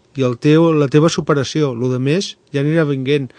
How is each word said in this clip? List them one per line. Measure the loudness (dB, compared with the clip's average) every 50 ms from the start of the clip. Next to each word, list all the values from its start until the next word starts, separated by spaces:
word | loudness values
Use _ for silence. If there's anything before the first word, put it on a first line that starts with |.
| _ _ -6
i | -4 -2
el | -2 -2 0
teu, | 2 4 4 6 4 4 2
la | 2 0 0
teva | 2 2 2 2
superació. | 0 -2 -2 0 0 0 0 -4 -2 -2 -2 -2 -2
Lo | -2 -2 -2
de | -2 -2
més | 0 0 0 -2 -2 -6 -12 _ _ _ -6
ja | -4
anirà | -2 0 0 0 0
vinguent. | 0 -2 -4 -2 -2 -2 -2 -2 -6 _